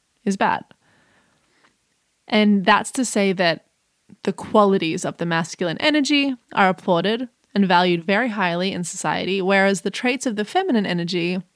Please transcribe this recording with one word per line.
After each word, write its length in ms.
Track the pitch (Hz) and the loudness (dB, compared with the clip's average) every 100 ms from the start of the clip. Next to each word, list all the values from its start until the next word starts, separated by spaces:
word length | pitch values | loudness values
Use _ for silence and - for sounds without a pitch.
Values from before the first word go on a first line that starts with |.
| _ _ | _ _
is 140 | 202 196 | -4 -2
bad. 260 | 214 82 - _ _ _ _ _ _ _ _ _ _ _ _ _ _ _ - | 0 -2 -6 _ _ _ _ _ _ _ _ _ _ _ _ _ _ _ -2
And 380 | 214 208 202 190 | 2 4 4 4
that's 260 | 202 214 | 2 0
to 140 | - 240 | -4 -2
say 280 | 214 196 | 0 0
that 340 | 185 175 156 _ _ _ _ _ - | 2 0 0 _ _ _ _ _ -10
the 100 | - | -8
qualities 720 | - - 220 202 196 160 175 156 | -8 0 4 4 2 0 -4 -6
of 120 | - | -6
the 80 | 170 | -2
masculine 520 | 165 165 - 175 156 | -2 -4 -4 -6 -2
energy 560 | 302 302 277 294 277 254 _ | 0 0 2 0 0 -4 _
are 160 | - 190 | 0 2
applauded 580 | 185 - 170 185 233 254 _ _ | 0 0 0 0 -4 -8 _ _
and 140 | 202 190 | -2 2
valued 360 | 175 180 170 | 4 4 0
very 260 | 165 202 254 | 0 0 0
highly 420 | 214 180 170 190 | -2 -2 -2 -4
in 120 | 180 | -6
society, 580 | 175 185 156 170 180 190 | -8 -6 -4 -4 -2 -2
whereas 400 | 185 196 196 196 | 2 4 4 0
the 100 | 202 | -4
traits 340 | - 247 269 269 | -4 -4 -2 -4
of 100 | 208 | -4
the 100 | 208 | -2
feminine 400 | 370 381 233 185 | -2 0 0 0
energy 560 | 175 170 180 170 185 - | -2 -2 -2 -2 -4 -8